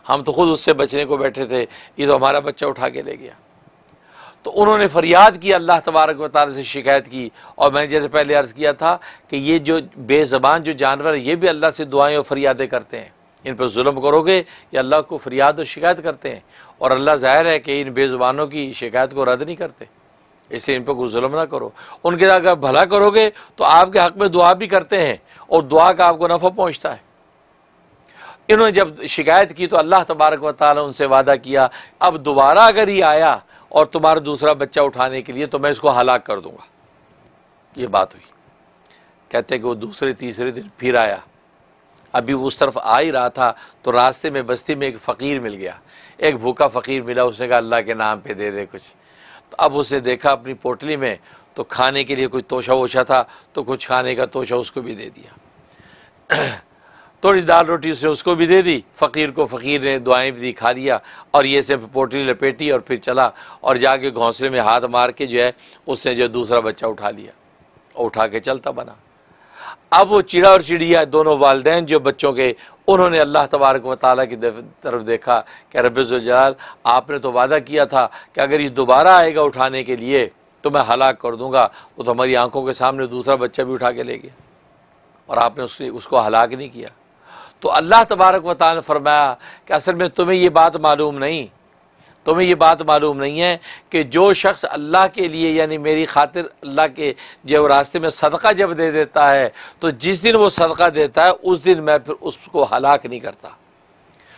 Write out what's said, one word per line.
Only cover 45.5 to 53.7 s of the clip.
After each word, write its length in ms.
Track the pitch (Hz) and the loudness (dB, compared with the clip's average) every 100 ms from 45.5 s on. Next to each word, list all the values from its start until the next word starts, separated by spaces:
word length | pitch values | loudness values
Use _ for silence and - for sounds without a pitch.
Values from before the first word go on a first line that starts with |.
गया, 240 | 98 90 90 _ - - - | -10 -12 -14 _ -20 -20 -4
एक 160 | 156 123 | -2 -2
भूखा 320 | 120 123 143 | -4 0 0
फ़कीर 340 | 120 131 135 | -2 -6 -6
मिला, 220 | 120 123 | -4 -2
उसने 240 | 123 107 123 | -2 -2 -2
कहा, 100 | 120 | -2
"अल्लाह 240 | 113 117 | 0 -2
के 120 | 104 113 | -2 -4
नाम 240 | 107 107 | -4 -4
पे 140 | 107 | -8
दे 160 | 101 104 | -10 -8
दे 140 | 101 98 | -8 -12
कुछ।" 280 | 95 - _ _ _ - - _ | -16 -20 _ _ _ -20 -20 _
तो 40 | - | -2
अब 160 | 151 143 | -2 0
उसने 240 | 131 139 | -4 -4
देखा 300 | 123 127 143 | -4 -2 0
अपनी 220 | 131 127 120 | -2 -6 -10
पोटली 400 | 127 117 147 143 | -8 -8 -8 -6
में 220 | 127 98 _ - _ - | -6 -8 _ -20 _ -14
तो 60 | 117 | -8
खाने 360 | - 131 139 | -2 0 0
के 120 | 131 131 | -4 -4
लिए 100 | 131 | -4
कोई 140 | 127 | -6
तोशा 300 | - 127 123 | -6 -6 0
वोशा 300 | 131 123 127 | 0 0 -2
था, 220 | 123 131 120 - _ | 0 0 -2 -10 _
तो 80 | 151 | -10
कुछ 240 | 123 | -8